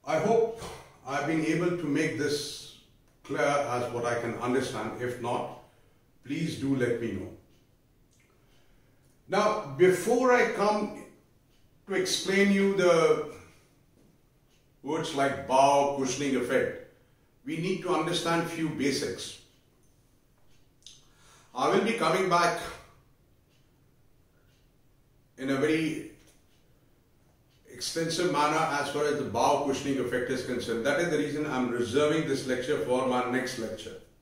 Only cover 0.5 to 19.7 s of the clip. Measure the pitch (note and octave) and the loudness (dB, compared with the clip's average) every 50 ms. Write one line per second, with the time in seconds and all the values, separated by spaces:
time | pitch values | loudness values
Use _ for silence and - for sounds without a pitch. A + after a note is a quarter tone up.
0.5 | - - - - - - - - - - - C3 C3+ C#3+ C#3 D3+ D#3+ D#3+ D#3 D#3+ | -2 -10 -12 -14 -14 -16 -18 -20 -20 -18 -10 -6 -4 -4 -2 0 -2 0 0 0
1.5 | D#3 E3+ F3 F3 E3+ - D#3 C#3+ C#3 D#3 D#3 - - B2+ D3 C#3 - - - - | 0 0 0 -2 -2 -2 -2 -2 0 0 0 -2 -2 -2 -2 -2 -2 -4 -6 -8
2.5 | - - - - - - - _ _ _ _ _ _ _ _ - - - C#3 C#3+ | -12 -14 -16 -18 -20 -20 -20 _ _ _ _ _ _ _ _ -8 -2 0 0 2
3.5 | C#3+ C#3+ - - - C3+ A#2+ A#2 A#2+ A#2 A#2 A#2+ A#2 A#2 A#2 A#2 A2 - B2 C3 | 2 0 0 -2 -2 -4 -4 -4 -4 -4 -2 -2 -2 -2 -4 -4 -6 -4 -2 0
4.5 | B2+ C3 B2 - - - - - - - B2 B2 A#2+ - A#2 A#2+ A#2+ A2+ - - | 0 0 0 -2 -6 -6 -8 -8 -8 -6 -6 -6 -6 -6 -6 -4 -4 -4 -6 -8
5.5 | - - - _ _ _ _ _ _ _ _ _ _ _ _ B2 C#3+ E3 E3 - | -12 -16 -20 _ _ _ _ _ _ _ _ _ _ _ _ -8 -6 -4 -4 -4
6.5 | - - C3+ C#3 C#3 B2 A#2+ A#2 A#2+ A2+ A#2 A2 G2 F#2+ F#2+ - - - _ _ | -4 -4 -2 -2 0 0 2 0 0 -2 -2 -6 -6 -6 -8 -10 -14 -18 _ _
7.5 | _ _ _ _ _ _ _ _ _ _ _ _ _ _ _ _ _ _ _ _ | _ _ _ _ _ _ _ _ _ _ _ _ _ _ _ _ _ _ _ _
8.5 | _ _ _ _ - _ _ _ _ _ _ _ _ _ _ - F3+ G3+ G3+ D#3 | _ _ _ _ -20 _ _ _ _ _ _ _ _ _ _ 0 2 4 4 4
9.5 | C#3+ C#3+ C#3 C#3 C3+ - F3+ F#3 - - - G#3+ B3 B3+ C4 B3 B3 B3 - - | 2 0 -4 -8 4 6 6 6 6 4 2 2 2 4 6 6 6 6 4 2
10.5 | - F#3+ G3+ G#3 G#3+ G#3 - - - - - - - _ _ _ _ _ _ _ | 2 2 2 2 2 2 -2 -4 -8 -12 -16 -20 -20 _ _ _ _ _ _ _
11.5 | _ _ _ _ _ _ _ - F#3+ F3+ F#3 - - - - F#3+ F#3+ G3 G3+ G3+ | _ _ _ _ _ _ _ -4 -2 -2 0 0 -2 -2 -2 0 4 4 4 6
12.5 | G3 G3 G3 G3 F#3+ F#3 F3+ F3 E3+ E3 D#3+ D#3 - - - - - - - - | 6 4 4 4 4 4 6 6 6 6 6 4 4 2 0 -10 -12 -16 -20 -20
13.5 | - - _ _ _ _ _ _ _ _ _ _ _ _ _ _ _ _ _ _ | -20 -20 _ _ _ _ _ _ _ _ _ _ _ _ _ _ _ _ _ _
14.5 | _ _ _ _ _ _ - C3+ D#3 E3 D#3 - - C3+ C#3 C#3 C3 - - - | _ _ _ _ _ _ -6 -4 -4 -4 -4 -4 0 0 0 0 0 -4 -2 2
15.5 | C3 C3 C#3 C#3 C#3+ C#3+ C#3+ C#3+ C#3 C3+ C3 B2 - - C#3+ C3+ B2+ A#2+ - - | 6 6 6 8 6 6 4 2 0 -2 -2 -2 -2 -2 0 0 0 0 0 2
16.5 | C3 A#2 - - - - - - - _ _ _ _ _ _ _ _ _ _ C3 | 2 2 2 0 -4 -10 -16 -20 -20 _ _ _ _ _ _ _ _ _ _ -8
17.5 | D#3 E3 E3 F#3+ F#3+ E3 D#3+ F3+ D#3 D#3 D#3+ E3 E3 E3 - E3+ E3 E3 E3 - | -6 -4 -2 -2 -2 -2 -2 -2 0 0 0 -2 -2 -2 0 0 0 0 0 -2
18.5 | - D#3+ D#3+ D3 - - C3+ C#3+ B2+ - - - - - - - - - - _ | -4 -4 -4 -4 -2 -2 -2 -2 0 -2 -4 -4 -6 -8 -10 -14 -14 -18 -20 _
19.5 | _ _ _ _ | _ _ _ _